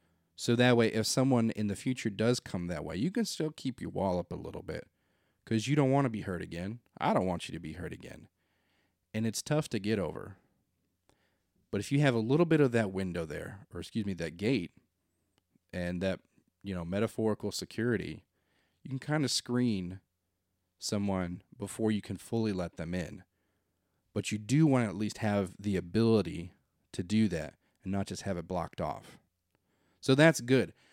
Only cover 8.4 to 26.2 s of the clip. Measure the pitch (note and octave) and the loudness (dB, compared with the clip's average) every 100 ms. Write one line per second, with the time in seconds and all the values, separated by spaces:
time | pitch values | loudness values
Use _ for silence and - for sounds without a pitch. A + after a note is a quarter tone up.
8.4 | _ _ _ _ _ _ _ A2 A2+ - | _ _ _ _ _ _ _ -2 -2 -2
9.4 | - D3 - A2 G2+ G#2+ D#2+ B1 - F#2+ | 0 0 0 -2 0 0 0 -6 -12 -16
10.4 | _ _ _ _ _ _ _ _ _ _ | _ _ _ _ _ _ _ _ _ _
11.4 | _ _ _ G2+ - C#3 D3 A#2 A2 D3 | _ _ _ -4 0 4 4 4 4 4
12.4 | E3+ D#3+ C3+ A#2 G#2 F#2+ F#2+ E2+ D#2+ D#2 | 4 6 6 4 2 0 -2 -2 -4 -6
13.4 | D#2 G2 - F2 E2+ A2+ G2+ F2 E2 E2+ | -10 -12 -14 -12 -8 -4 -4 -4 -6 -2
14.4 | G#2 C3 E2+ _ _ _ _ _ _ _ | 0 0 -4 _ _ _ _ _ _ _
15.4 | _ _ _ F#2 F2 F2+ F#2+ F2+ _ _ | _ _ _ -6 -4 -2 -2 -2 _ _
16.4 | _ _ G2+ F#2 E2+ G2 A2 - A2 G#2 | _ _ -8 -6 -2 0 0 0 0 0
17.4 | G#2 - - - A#2+ G#2+ E2 D#2 - _ | -4 -6 -8 -2 0 0 -2 -10 -16 _
18.4 | _ _ _ _ - C3 - D#3 B2+ - | _ _ _ _ -10 -8 -2 0 0 -2
19.4 | - A#2+ B2 G2+ F2+ F#2+ _ _ _ _ | 0 2 2 2 -2 -8 _ _ _ _
20.4 | _ _ _ _ - G#2+ G2+ F#2+ F2 F2+ | _ _ _ _ -4 -2 0 0 -2 -6
21.4 | - - G2+ - A2 G#2 - F#2+ - A2+ | -12 -12 -10 -2 0 0 -2 -10 -4 -2
22.4 | A2 F#2 E2+ - E2 F2+ E2+ F2 - _ | 0 -2 -4 -6 -6 -4 -6 -10 -20 _
23.4 | _ _ _ _ _ _ _ G#2+ - G#2+ | _ _ _ _ _ _ _ -6 -4 -4
24.4 | G#2+ C#3+ D#3 C3 A2 F2+ G#2+ - A2 G2+ | 2 4 6 6 2 -2 -4 -2 2 2
25.4 | F#2 - G2+ F#2+ F2 G#2 A2+ A2 | 0 -2 -2 -2 0 2 6 4